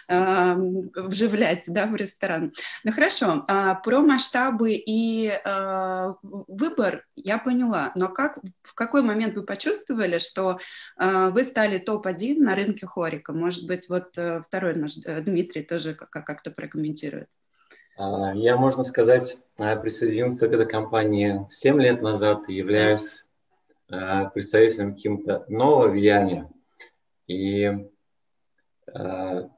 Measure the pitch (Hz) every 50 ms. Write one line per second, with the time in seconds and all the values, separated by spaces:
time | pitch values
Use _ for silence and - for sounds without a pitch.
0 | - - 180 180 185 185 185 185 180 180 175 185 190 180 185 190 185 - - 185
1 | 185 190 196 196 226 220 208 202 233 160 175 170 - 170 170 208 196 220 220 190
2 | 202 190 - - - 190 170 160 170 151 - - - - - - - 214 220 311
3 | 294 381 - - 247 190 160 143 - - 196 196 196 190 190 190 - 226 233 277
4 | 311 302 269 247 - - - 247 254 269 240 214 226 226 214 - - 214 220 220
5 | 233 226 226 220 220 214 202 - - 196 196 196 196 190 190 190 185 185 185 185
6 | 185 190 185 _ - 196 196 202 - - 190 196 277 349 330 - 220 185 - -
7 | - _ _ - - 190 214 226 226 254 247 247 247 233 208 165 139 139 - 180
8 | 185 190 190 - 277 302 - - - 185 - _ _ - - - 233 233 - 277
9 | 247 220 208 220 226 214 208 208 - - 196 196 - 302 427 415 - - 262 226
10 | 208 180 175 170 - - - 196 190 185 180 185 - - - - - - _ -
11 | 180 190 190 190 185 185 180 226 269 262 - 226 214 202 196 185 185 - 214 208
12 | 208 190 180 160 208 254 294 320 285 214 190 196 202 214 190 - 190 180 - 185
13 | 170 160 156 151 - - 151 160 170 175 180 175 170 165 185 180 - - 180 175
14 | 180 - - 170 170 170 165 165 165 - - 240 190 175 160 165 151 147 - 156
15 | - - 156 160 156 202 185 170 175 175 - 156 147 - 170 170 156 160 151 -
16 | - _ - 156 156 - 151 147 - 165 160 - - 160 - 151 156 151 151 151
17 | 156 147 - - - _ _ _ _ _ _ _ _ _ - _ _ _ _ -
18 | 98 98 98 98 98 95 95 104 113 120 123 127 135 135 131 131 123 - - 127
19 | 113 113 127 123 123 - - - _ _ _ - 107 107 110 107 113 110 - -
20 | 120 113 107 110 123 123 123 - 117 113 120 113 113 113 110 110 110 - 113 110
21 | 107 107 104 101 101 101 98 98 98 - - - - 131 143 143 127 123 123 123
22 | 113 110 107 98 104 104 104 104 - - 95 95 92 95 104 107 107 107 107 107
23 | 107 - - - _ _ _ _ _ _ _ _ _ _ _ _ _ - 95 92
24 | 95 92 95 98 98 98 - 104 98 - - 107 113 113 110 104 101 101 98 -
25 | - 104 104 101 - - 98 - - - 104 113 127 143 151 131 120 104 98 101
26 | 101 107 104 101 98 95 87 80 78 - - _ _ _ _ _ - - _ _
27 | _ _ _ _ _ - 90 95 98 98 101 101 101 101 101 101 101 - _ _
28 | _ _ _ _ _ _ _ _ _ _ _ _ _ _ _ _ _ - - -
29 | - 92 95 92 95 92 90 90 90 - _